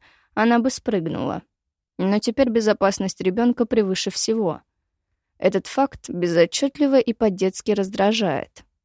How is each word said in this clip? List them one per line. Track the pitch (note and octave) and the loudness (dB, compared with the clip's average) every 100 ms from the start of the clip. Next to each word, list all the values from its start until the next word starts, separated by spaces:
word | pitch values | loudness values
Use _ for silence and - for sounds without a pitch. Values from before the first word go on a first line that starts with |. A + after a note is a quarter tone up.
| _ _ _ - | _ _ _ 0
она | A#3 A#3+ | 2 2
бы | B3 | 0
спрыгнула. | - - G3 D#3+ - C3 - - _ _ _ _ - | -4 -4 -2 -2 -4 -6 -6 -10 _ _ _ _ -4
Но | F#3 G#3 | 0 0
теперь | A#3+ A3+ B3+ | 0 0 2
безопасность | A3+ G#3+ G3+ G3 - F#3+ - | 2 2 2 2 0 -4 -2
ребёнка | F#3 G3 A#3+ A#3+ A#3 | -2 0 0 0 0
превыше | A3+ G3 F#3 G3+ | 0 0 -2 -4
всего. | - - A3+ F#3 - _ _ _ _ _ _ _ _ | -4 -2 0 -2 -4 _ _ _ _ _ _ _ _
Этот | G3 F#3+ - | 0 0 -2
факт | - C4+ - - | -2 -2 -4 -12
безотчётливо | F3 F3 E3 E3+ - C#4 - C#4+ C4+ | -4 0 2 2 2 -4 0 2 4
и | A#3 | 2
по-детски | A3 A3 F#3 F#3+ - - | 0 -2 0 -2 -2 -2
раздражает. | G3+ F#3+ G#3 G3+ A3+ G3 C3+ - - _ _ | -2 -2 0 0 0 -2 -2 -6 -18 _ _